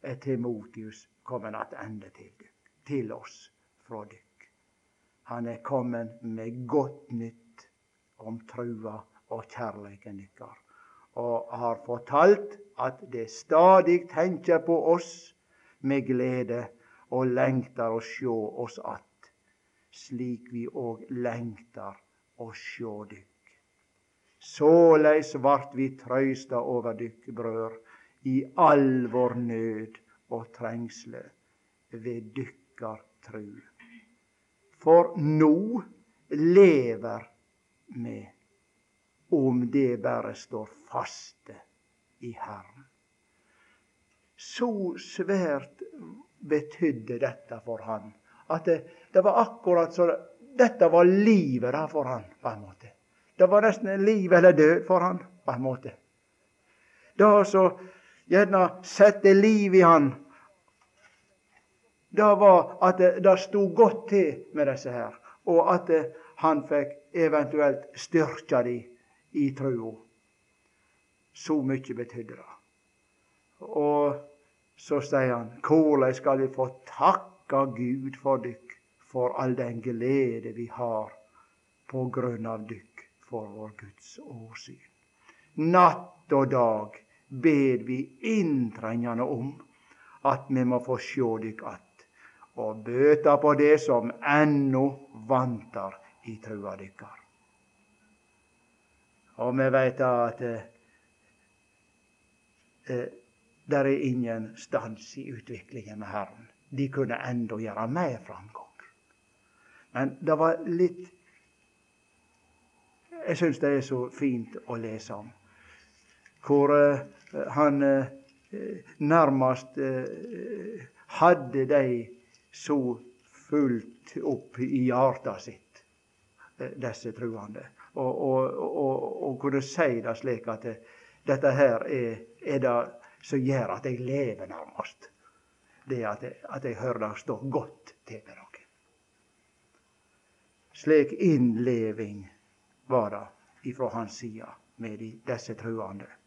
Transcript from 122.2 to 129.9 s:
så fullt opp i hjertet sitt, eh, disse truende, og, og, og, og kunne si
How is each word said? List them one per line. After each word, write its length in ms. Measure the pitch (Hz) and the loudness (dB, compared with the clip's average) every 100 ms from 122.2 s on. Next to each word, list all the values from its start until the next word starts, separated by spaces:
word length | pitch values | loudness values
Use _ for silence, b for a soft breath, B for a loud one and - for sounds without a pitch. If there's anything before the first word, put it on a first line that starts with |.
| b b b | b b b
så 480 | - - 147 123 117 - _ _ | -12 -4 -2 -2 -6 -12 _ _
fullt 840 | _ _ 147 139 120 - - - - | _ _ -2 0 -2 -6 -20 -18 -10
opp 360 | - 131 - - | -6 -6 -10 -10
i 260 | 127 139 | -4 -2
hjertet 560 | 127 123 135 123 131 98 | 0 2 0 0 -8 -10
sitt, 440 | - - _ _ _ _ _ _ _ _ b - | -14 -20 _ _ _ _ _ _ _ _ b -16
eh, 120 | 131 - | -14 -10
disse 360 | 123 107 120 | -10 -10 -12
truende, 540 | 107 120 110 104 107 - _ b | -10 -10 -10 -14 -18 -20 _ b
og, 260 | - 127 - | -6 -6 -4
og, 380 | 135 131 131 - | -2 0 0 -4
og, 640 | - 165 139 131 - - | -6 -4 -2 -2 -6 -6
og 180 | 143 131 | -8 -6
kunne 220 | 139 135 | -4 -4
si 400 | 135 - 156 | -4 -2 -2